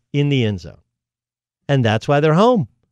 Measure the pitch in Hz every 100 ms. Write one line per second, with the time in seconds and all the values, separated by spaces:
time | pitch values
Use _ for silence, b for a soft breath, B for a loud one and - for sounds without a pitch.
0 | _ 143 143 139 110 95 82 - _ _
1 | _ _ _ _ _ _ - 139 110 110
2 | - 147 156 160 226 240 120 _ _